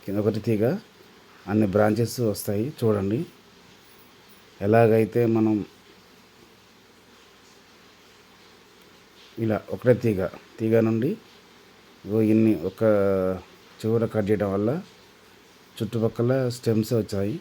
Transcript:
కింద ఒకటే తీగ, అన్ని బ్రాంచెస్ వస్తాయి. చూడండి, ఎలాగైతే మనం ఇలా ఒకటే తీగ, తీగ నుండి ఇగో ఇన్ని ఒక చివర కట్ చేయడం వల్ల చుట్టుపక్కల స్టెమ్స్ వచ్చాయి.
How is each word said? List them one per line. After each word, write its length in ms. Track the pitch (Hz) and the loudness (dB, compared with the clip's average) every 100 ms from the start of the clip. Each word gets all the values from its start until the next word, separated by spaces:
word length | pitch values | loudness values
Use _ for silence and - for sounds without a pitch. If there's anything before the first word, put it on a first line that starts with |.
కింద 140 | - 98 | -6 -2
ఒకటే 180 | 107 107 113 | -2 -2 -2
తీగ, 180 | 110 113 190 - - - - - - - | 0 0 -2 -10 -20 -20 -20 -20 -20 -4
అన్ని 160 | 104 101 | 0 2
బ్రాంచెస్ 400 | 95 107 107 113 - 117 | 2 2 2 -2 -2 -4
వస్తాయి. 340 | 101 - 104 120 - | -4 -4 -4 -6 -2
చూడండి, 380 | 117 104 95 113 175 - - - - - - - - - - - - - | -2 0 -2 -4 -6 -14 -20 -20 -20 -20 -20 -20 -20 -20 -20 -20 -20 -8
ఎలాగైతే 640 | 98 113 117 110 110 120 117 113 | 2 4 6 4 2 0 0 2
మనం 180 | 110 107 95 - - - - - - - - - - - _ - _ - - _ - - - - - - - - - - - - - - - - - - - - | 2 0 -4 -14 -20 -20 -20 -20 -20 -20 -20 -20 -20 -20 _ -20 _ -20 -20 _ -20 -20 -20 -20 -20 -20 -20 -20 -20 -20 -20 -20 -20 -20 -20 -20 -20 -20 -20 -6
ఇలా 160 | 113 104 - 98 | -2 -2 -4 -4
ఒకటే 180 | 120 110 117 | 2 2 2
తీగ, 240 | 98 87 - - - | 0 -4 -6 -20 -6
తీగ 220 | 113 113 113 | 0 2 2
నుండి 240 | 113 127 220 - - - - - - - - | 0 -2 -6 -12 -20 -20 -20 -20 -20 -20 -20
ఇగో 180 | 95 107 107 | -4 0 4
ఇన్ని 240 | 110 110 98 85 | 4 4 2 -2
ఒక 120 | - 110 104 98 95 92 92 - - - - | -2 0 2 2 0 0 -4 -8 -20 -20 -8
చివర 280 | 110 113 110 110 | -2 0 0 -2
కట్ 120 | 98 | 0
చేయడం 180 | 104 101 98 | 0 0 0
వల్ల 140 | 104 151 - - - - - - - - - - | 0 -2 -8 -20 -20 -20 -20 -20 -20 -20 -20 -8
చుట్టుపక్కల 540 | 113 117 110 - 120 131 127 123 | -6 -2 -2 0 0 0 -2 -4
స్టెమ్స్ 340 | - 110 107 117 | -2 0 0 -2
వచ్చాయి. 360 | 101 101 101 156 | -2 -4 -4 -6